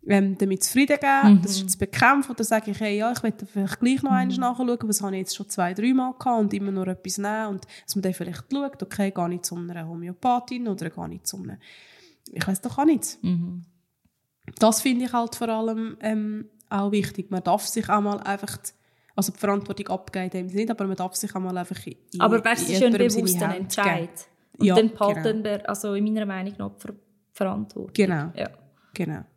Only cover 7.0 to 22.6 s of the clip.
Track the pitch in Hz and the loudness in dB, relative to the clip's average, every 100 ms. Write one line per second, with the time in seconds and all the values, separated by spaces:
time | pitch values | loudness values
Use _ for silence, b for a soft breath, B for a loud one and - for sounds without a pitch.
7 | 185 196 202 214 220 196 - B - 202 | -6 -4 -2 -2 -4 -6 -10 B -6 -2
8 | 190 185 175 165 - 277 277 277 190 - | -2 -2 -6 -8 -6 -4 -4 -6 -10 -2
9 | 196 190 175 175 175 175 175 175 165 170 | -2 0 -2 -2 -6 -8 -8 -10 -10 -10
10 | 175 180 254 247 240 247 240 190 165 170 | -10 -4 0 0 -2 -6 -4 -4 -6 -8
11 | 170 175 - 196 185 190 B B B B | -10 -8 -10 -10 -12 -14 B B B B
12 | B B - - 170 190 247 - 302 294 | B B -14 -6 -2 -2 -4 0 2 2
13 | - - 196 180 175 180 170 _ _ _ | -2 -6 -2 -2 -4 -8 -16 _ _ _
14 | _ _ _ _ - - 220 220 277 247 | _ _ _ _ -20 2 4 4 2 0
15 | 247 240 233 - 233 220 226 220 226 - | 0 -2 -2 -4 -4 -2 -2 -4 -6 -6
16 | 214 220 214 214 214 _ _ 202 202 208 | -4 -2 -4 -6 -10 _ _ -2 0 0
17 | 196 - 180 185 180 196 - 233 214 208 | 0 -4 -6 -4 0 0 0 -6 0 0
18 | 202 202 - 196 202 - - _ _ _ | 0 -4 -4 -6 -6 -10 -12 _ _ _
19 | _ - 190 - 202 202 202 160 190 185 | _ -2 -2 -2 -2 -2 -2 -10 -6 -6
20 | - 190 185 185 180 190 220 220 196 190 | -6 -6 -6 -6 -6 -2 -2 -2 -2 -2
21 | 185 - 208 190 185 180 175 190 - - | -4 -6 -6 -6 -4 -4 -6 -10 -12 -18
22 | _ 180 202 226 226 233 | _ 0 2 4 2 0